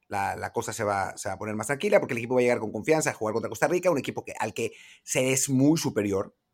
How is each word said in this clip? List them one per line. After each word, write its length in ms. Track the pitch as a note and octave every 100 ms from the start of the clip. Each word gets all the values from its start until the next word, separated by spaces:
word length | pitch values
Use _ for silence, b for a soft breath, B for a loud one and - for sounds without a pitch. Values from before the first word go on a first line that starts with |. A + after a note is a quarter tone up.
| -
la, 280 | G2+ G2 F2+
la 160 | G2
cosa 200 | A#2+ A2
se 120 | A2
va, 320 | G#2 G2 F#2 -
se 120 | G2+
va 60 |
a 40 | F#2+
poner 180 | G#2+ G#2+
más 100 | A2+
tranquila 320 | C#3 G#3 G3+
porque 140 | C3
el 60 | A#2+
equipo 160 | A#2+
va 60 | B2+
a 20 |
llegar 160 | B2 A#2
con 120 | G#2+
confianza 400 | A2 A2 D#3 C#3
a 40 |
jugar 180 | - G#2+
contra 160 | A2 G#2+
Costa 180 | A2 D3
Rica, 220 | F3+ F3+
un 80 | C#3+
equipo 260 | A#2+ A#2+
que, 100 | - -
al 160 | A2
que 180 | - A2+ B B B
se 300 | - C#3+ C3
es 160 | C3 C#3
muy 300 | C3 C#3+ E3
superior, 580 | C#3 G#2+ G2+ F#2+ - _ _